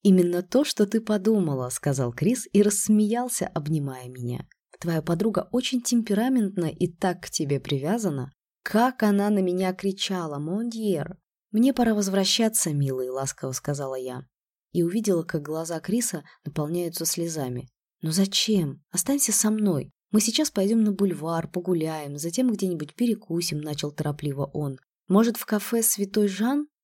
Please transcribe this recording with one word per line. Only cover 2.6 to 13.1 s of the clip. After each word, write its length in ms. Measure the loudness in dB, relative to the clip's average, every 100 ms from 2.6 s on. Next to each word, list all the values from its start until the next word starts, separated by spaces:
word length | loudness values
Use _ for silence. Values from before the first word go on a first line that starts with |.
рассмеялся, 840 | 4 2 2 4 4 0 -2 -4 -4
обнимая 600 | -4 -2 -2 -2 -8 -12
меня. 380 | -8 -6 -6 -10 _ _ -10
"Твоя 220 | -2 -2
подруга 480 | 0 0 0 -2 -2
очень 300 | -2 -2 -2
темпераментна 840 | 0 0 2 2 2 2 0 0 -2
и 220 | 0 -2
так 360 | 0 -2 -2
к 60 | -6
тебе 300 | -4 -2 -2
привязана". 720 | -2 -2 0 -2 -2 -4 -8 _ _ _
Как 400 | 0 2 2 2
она 260 | 2 4 2
на 100 | 2
меня 340 | 2 0 -2
кричала, 680 | -2 -4 -2 -4 -4 -4 -6
Мондьер! 800 | -4 -4 -4 -2 0 0 -2 -10 _ _ _
"Мне 220 | 2 4
пора 200 | 4 2
возвращаться, 800 | 2 2 2 2 2 2 2 0
милый", 360 | 0 0 0
ласково 440 | -4